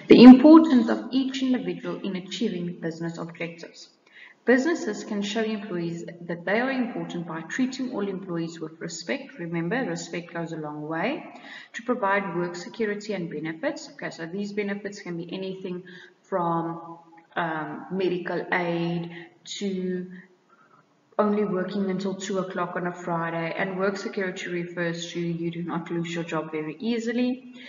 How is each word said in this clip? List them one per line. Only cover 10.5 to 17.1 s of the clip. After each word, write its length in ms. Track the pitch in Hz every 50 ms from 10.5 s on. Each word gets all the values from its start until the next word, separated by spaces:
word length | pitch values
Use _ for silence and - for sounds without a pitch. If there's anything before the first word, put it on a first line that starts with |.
| 165
a 40 |
long 260 | 156 151 151 151 151 151
way. 380 | 151 165 160 180 240 302 359 - - - - - - - - - - -
To 80 | - -
provide 540 | - 240 202 202 196 196 202 196 185 165
work 180 | 175 175 175 -
security 600 | - - - - - 226 208 202 208 - - 202
and 160 | 180 170 165
benefits. 580 | 170 151 156 160 160 - - - - - - - -
Okay, 180 | - 175 160
so 160 | - - 165
these 260 | 165 175 202 208 202 202
benefits 480 | 208 202 196 202 202 - 196 202 -
can 160 | - 180 175
be 160 | 170 - 170 170
anything 520 | 190 190 190 185 - - 190 180 180 185 180 180 - - - - _ _
from, 760 | _ 196 185 170 170 165 165 160 165 165 165 165 - - - - -